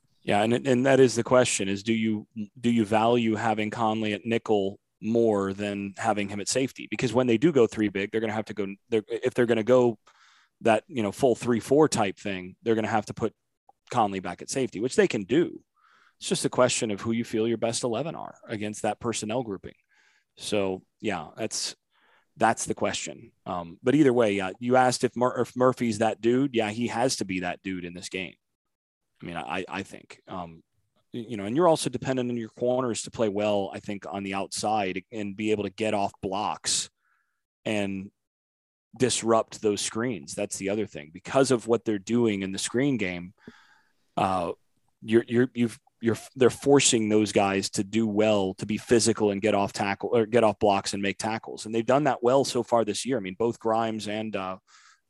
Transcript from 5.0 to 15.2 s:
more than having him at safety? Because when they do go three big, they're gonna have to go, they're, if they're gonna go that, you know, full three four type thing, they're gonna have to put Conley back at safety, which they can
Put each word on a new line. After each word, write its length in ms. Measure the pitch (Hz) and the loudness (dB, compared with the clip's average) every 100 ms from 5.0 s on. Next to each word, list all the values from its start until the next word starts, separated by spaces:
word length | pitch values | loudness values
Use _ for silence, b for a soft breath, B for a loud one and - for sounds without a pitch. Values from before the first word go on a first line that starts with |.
more 520 | 107 117 113 101 98 | -2 2 4 2 0
than 420 | 98 104 101 101 95 | -4 -6 -6 -8 -4
having 320 | 113 104 98 | -2 -2 -4
him 100 | 104 | -6
at 80 | 95 | -4
safety? 400 | 127 135 - 62 | -2 -2 -6 -10
Because 240 | 107 127 | -4 0
when 140 | 113 127 | 2 2
they 100 | 113 | 4
do 140 | 156 | 4
go 160 | 139 110 | 4 4
three 220 | - 107 | 2 -2
big, 220 | 98 101 | -2 -4
they're 100 | 113 | -4
gonna 100 | 110 | -4
have 140 | 107 107 | -6 -6
to 80 | |
go, 140 | 104 98 101 - | -8 -8 -8 -2
they're, 140 | 113 - | -2 -2
if 260 | 117 123 | -4 -2
they're 140 | - 117 | 2 2
gonna 160 | 113 | 4
go 340 | 110 127 120 110 _ b b b b _ | 4 6 4 0 _ b b b b _
that, 220 | 113 110 - | 2 2 0
you 140 | 139 | -4
know, 100 | 104 | -2
full 240 | - 135 110 | 2 2 2
three 240 | 117 117 | 2 0
four 300 | - 139 151 | 4 4 6
type 300 | 110 104 90 | 4 -2 -2
thing, 360 | 104 92 90 - | -8 -8 -10 -6
they're 140 | 117 110 | 0 0
gonna 120 | 107 | 2
have 200 | 110 - | -2 -4
to 60 | |
put 200 | - 110 _ _ _ _ _ - | -4 -6 _ _ _ _ _ -4
Conley 300 | 123 104 98 | 0 0 -2
back 220 | 92 85 | -8 -10
at 80 | - | -6
safety, 300 | 139 120 90 | -4 -4 -4
which 160 | 123 - | -2 2
they 120 | 190 | 2
can 160 | 113 | 0